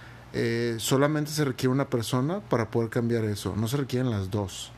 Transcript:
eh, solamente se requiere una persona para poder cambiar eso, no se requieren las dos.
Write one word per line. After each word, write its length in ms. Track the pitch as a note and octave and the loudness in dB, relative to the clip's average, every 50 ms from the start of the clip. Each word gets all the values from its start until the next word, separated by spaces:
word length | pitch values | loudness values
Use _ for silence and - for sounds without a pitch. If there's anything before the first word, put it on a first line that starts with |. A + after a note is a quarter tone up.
| - - - - - - - | -18 -18 -18 -20 -18 -6 -2
eh, 420 | B2 A#2+ A#2 A#2 A#2 A#2+ A#2+ A#2 | 0 0 2 2 0 0 0 -2
solamente 540 | A2+ G#2+ - C#3 C3 C#3+ D3 D#3 D3+ D3+ D3 | -2 0 2 4 4 4 4 4 0 -2 -2
se 120 | D3+ D3+ D3+ | 0 0 0
requiere 300 | C3+ B2+ - - B2+ B2+ | 0 0 0 2 2 2
una 160 | C#3 C#3 C#3 | 2 0 0
persona 500 | - A#2+ A2 - - B2+ B2+ D3+ F3+ G#3 | 0 -2 0 0 0 0 0 0 -2 -4
para 280 | G#3+ - - A#2 A2 A2 | -2 0 2 2 2 2
poder 200 | - A#2+ A#2 A2 | 2 0 0 2
cambiar 340 | - B2+ A#2 A#2 A#2 A2+ A2 | 0 0 2 2 2 2 2
eso, 300 | G#2+ G#2 G2+ - G2 F2+ | 0 -2 -2 -4 -2 -2
no 100 | G2+ A2+ | 0 0
se 100 | G#2+ B2+ | 0 0
requieren 340 | C#3+ C#3 A#2 - B2 C3 B2+ | -2 0 0 0 0 0 2
las 180 | A2 G2+ F#2+ F#2 | 0 0 -2 0
dos. 420 | G2+ G#2 G2+ F#2 - - - - - | -2 -2 -2 -2 -6 -10 -12 -12 -14